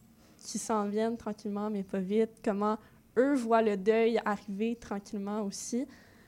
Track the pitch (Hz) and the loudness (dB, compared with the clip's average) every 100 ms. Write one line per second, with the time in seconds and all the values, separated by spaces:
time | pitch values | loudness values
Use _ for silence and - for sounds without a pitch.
0 | - - - - - 202 - 214 202 208 | -20 -20 -20 -20 -12 -8 -2 -2 0 0
1 | 226 233 214 214 208 202 208 202 190 196 | -2 -2 -8 -8 -6 -4 -4 -4 -4 -4
2 | 185 220 220 - 233 196 208 214 - - | 0 2 0 -2 -2 0 0 -2 -6 -20
3 | _ 226 269 277 226 226 220 202 196 220 | _ 2 4 2 4 4 4 2 4 4
4 | 226 220 208 202 - 196 226 233 - 202 | 4 2 0 -4 -4 -4 -2 -4 -6 -8
5 | - 202 202 214 196 - - 240 285 - | -8 -8 -4 -4 -4 -6 -6 -4 -4 -10
6 | - - | -20 -20